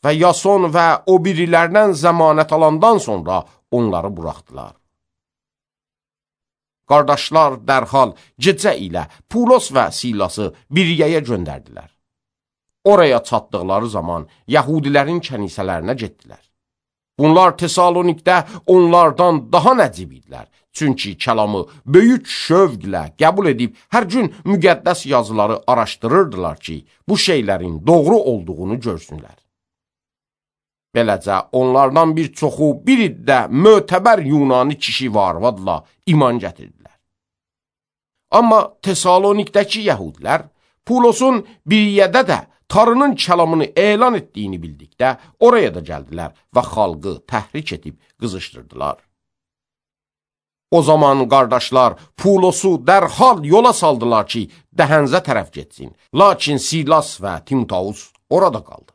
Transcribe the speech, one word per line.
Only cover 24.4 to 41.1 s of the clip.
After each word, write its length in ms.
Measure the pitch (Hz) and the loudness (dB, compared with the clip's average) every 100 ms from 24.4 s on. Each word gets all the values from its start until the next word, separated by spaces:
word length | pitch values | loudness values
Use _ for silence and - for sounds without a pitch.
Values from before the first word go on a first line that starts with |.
müqəddəs 680 | 214 202 175 165 - 175 135 | -2 2 2 2 0 -4 -2
yazıları 500 | 135 107 110 104 110 | -2 -2 -2 -2 -2
araşdırırdılar 920 | - 120 107 - 117 165 180 95 85 78 | -2 0 -2 -6 0 0 0 -4 -8 -10
ki, 280 | - 78 - _ - | -14 -14 -16 _ -6
bu 100 | 202 | -2
şeylərin 640 | - 160 101 95 90 78 | 0 -2 -2 -4 -6 -6
doğru 340 | 104 170 147 233 | 2 2 4 2
olduğunu 580 | 131 113 87 80 92 123 | 0 -4 -8 -10 -8 -8
görsünlər. 640 | 117 85 - 76 52 _ _ _ _ _ _ _ _ _ _ _ _ _ _ _ _ 120 | -8 -10 -12 -20 -20 _ _ _ _ _ _ _ _ _ _ _ _ _ _ _ _ -4
Beləcə 420 | 113 - 101 95 - | -2 -2 -4 -6 -4
onlardan 640 | 127 131 135 135 143 165 160 | -2 0 2 2 2 0 0
bir 140 | 151 | -6
çoxu 360 | - 151 - 151 135 | -4 -6 -2 -2 -2
bir 200 | - 262 | 0 2
iddə 400 | 202 113 113 131 101 | 0 -4 0 0 2
mötəbər 720 | 127 202 214 - 175 214 214 | 2 6 4 2 0 2 2
Yunani 540 | 143 151 139 127 131 147 | 0 0 2 0 0 -4
kişi 320 | - 120 131 | -8 -6 -4
və 140 | 104 | -2
arvadla 560 | 95 82 117 101 95 80 _ _ - | -2 -2 -4 -4 -8 -8 _ _ 0
iman 340 | 156 131 120 | 2 2 -2
gətirdilər. 560 | 92 - 50 _ _ _ _ _ _ _ _ _ _ _ _ _ _ _ _ | -8 -14 -20 _ _ _ _ _ _ _ _ _ _ _ _ _ _ _ _
Amma 300 | 208 233 220 - _ | 2 4 2 0 _
Tesalonikdəki 1080 | 196 180 185 180 202 202 202 202 202 220 208 | -6 -2 2 2 2 0 0 -2 -2 -4 -2
yəhudlər 640 | 117 85 - 73 156 151 _ _ _ - | -4 -6 -12 -6 -6 -6 _ _ _ -4
Pulosun 560 | 247 240 | 2 2